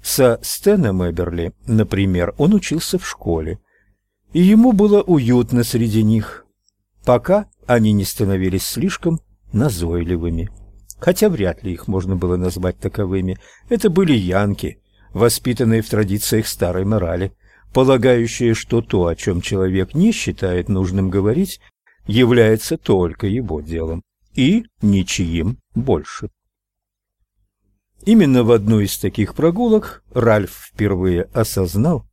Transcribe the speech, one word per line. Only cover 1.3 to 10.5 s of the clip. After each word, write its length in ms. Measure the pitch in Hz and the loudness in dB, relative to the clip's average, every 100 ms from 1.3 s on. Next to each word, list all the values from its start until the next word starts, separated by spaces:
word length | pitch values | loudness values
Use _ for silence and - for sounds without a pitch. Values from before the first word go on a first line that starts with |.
| 85 85 - - | -4 -6 -8 -2
например, 680 | 110 101 95 98 87 87 - | 0 0 0 0 0 -2 0
он 160 | 151 | 2
учился 460 | 208 - 156 - 185 | 2 0 -6 -4 -6
в 80 | - | -6
школе, 520 | - - 82 78 92 _ _ _ _ _ _ _ | -10 -4 -4 -4 -10 _ _ _ _ _ _ _
и 80 | 160 | 2
ему 320 | 180 220 247 | 4 6 6
было 280 | 202 208 202 | 4 4 4
уютно 640 | 185 160 117 123 120 127 | 4 2 4 2 2 0
среди 400 | 120 120 117 107 | 0 -2 0 2
них, 420 | 107 110 104 - _ _ _ _ _ _ - | 2 0 -2 -14 _ _ _ _ _ _ 0
пока 440 | 123 - 196 208 _ - | 0 2 -2 -2 _ 0
они 280 | 120 107 | 2 4
не 100 | 104 | 2
становились 640 | 95 - 101 95 92 92 - | -2 -2 -2 0 -2 -2 -4
слишком 560 | - 196 - 175 160 _ _ _ | -4 -4 -2 -4 -4 _ _ _
назойливыми. 960 | 107 139 92 85 87 85 87 85 82 87 | -2 -2 -2 -4 -4 -4 -4 -4 -4 -6